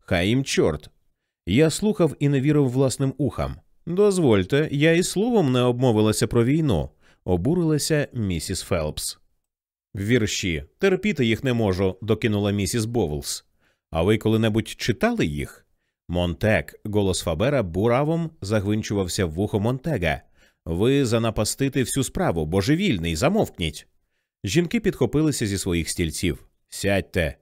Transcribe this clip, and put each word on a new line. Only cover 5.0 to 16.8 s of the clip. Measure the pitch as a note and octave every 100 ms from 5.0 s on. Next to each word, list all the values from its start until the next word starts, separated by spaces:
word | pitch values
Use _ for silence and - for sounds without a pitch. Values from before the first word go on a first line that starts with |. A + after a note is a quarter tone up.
словом | F#3 - A3+ A#3 D3+
не | B2+
обмовилася | B2 B2 C3 G#2+ G#2+ G#2+ A2+
про | A#2+
війну», | A#2 D3+ D#3 F#2 C2 _ _ _
обурилася | - F2+ G2 F3 D#3+ D3+ - D3+ C#3
місіс | B2+ G#2 E2+ - F#2
Фелпс. | - F#2 D#2 D2 - - _ _ _ _ _ _ _ -
«Вірші. | G2 B2 G#2+ - G2 D#2 C#2+ _
Терпіти | G3 F#3 G#3 G3 A#2+
їх | A2
не | C3
можу», | A#2 A2 F2+ F#2+ F2+
докинула | G#2 A2 A#2+ G#2 G2+
місіс | G2+ F#2+ A#2+
Боулс. | A2 A#2+ E2+ D2 C2+ - _ _ _ _ _
«А | D#2+
ви | F2 A2
коли-небудь | A2 A2 A2+ G#2+ A2
читали | - - - A3 A#3+ A#2
їх?» | D2 C2+ - _ _ _ _ _
«Монтек», | F2 F2 E2+ G#2+ G2+ - -